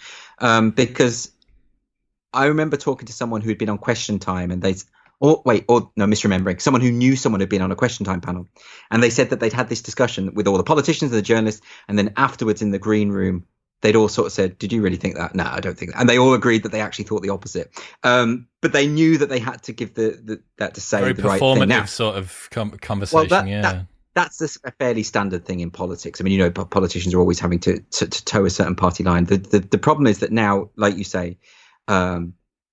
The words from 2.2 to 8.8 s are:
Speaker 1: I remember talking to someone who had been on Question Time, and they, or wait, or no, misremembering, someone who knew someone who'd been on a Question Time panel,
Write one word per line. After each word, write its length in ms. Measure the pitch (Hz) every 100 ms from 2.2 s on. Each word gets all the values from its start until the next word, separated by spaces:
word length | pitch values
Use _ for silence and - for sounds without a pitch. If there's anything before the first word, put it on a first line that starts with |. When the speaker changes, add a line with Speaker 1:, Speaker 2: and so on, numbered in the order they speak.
| _
Speaker 1:
I 140 | 127 139
remember 300 | 151 156 143
talking 300 | - 131 117
to 60 |
someone 280 | - 120 110
who 80 | 110
had 100 | 104
been 120 | 107
on 80 | 104
Question 400 | - 113 - 101
Time, 320 | - 92 90
and 100 | 90
they, 140 | 95 92 - _ _ -
or 220 | 143 156
wait, 200 | 127 107 -
or 220 | 120 - -
no, 80 | 101
misremembering, 540 | 107 104 92 95 90
someone 220 | - 127
who 80 | 123
knew 260 | 120 127 131
someone 240 | 135 101
who'd 80 | 95
been 140 | 101
on 100 | 92
a 40 | 92
Question 280 | 123 -
Time 160 | 98 90
panel, 280 | 87 90 87 _ - -